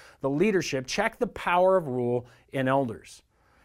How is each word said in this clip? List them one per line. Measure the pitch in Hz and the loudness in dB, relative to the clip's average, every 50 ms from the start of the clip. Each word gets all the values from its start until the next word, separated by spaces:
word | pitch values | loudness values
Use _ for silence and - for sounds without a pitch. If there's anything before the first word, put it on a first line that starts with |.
| - - - - | -20 -20 -14 -6
the | - 135 | -4 -2
leadership, | 139 151 196 220 190 175 - - 139 131 127 | 0 2 2 2 2 0 -2 -2 -6 -6 -6
check | - - 208 208 220 - - | -4 -4 -2 -2 -2 -2 -4
the | 240 | -6
power | - - - - 185 175 180 185 190 190 | -6 -6 -6 -2 0 2 4 4 4 4
of | 185 160 | 2 0
rule | 135 123 127 120 120 123 123 117 - - _ _ _ - | -2 -4 -2 -2 -2 -2 -4 -4 -8 -20 _ _ _ -6
in | 135 131 131 | -2 0 0
elders. | 135 139 135 117 95 78 - - - - _ _ _ _ _ _ _ _ | 0 0 0 -2 -6 -12 -16 -20 -20 -20 _ _ _ _ _ _ _ _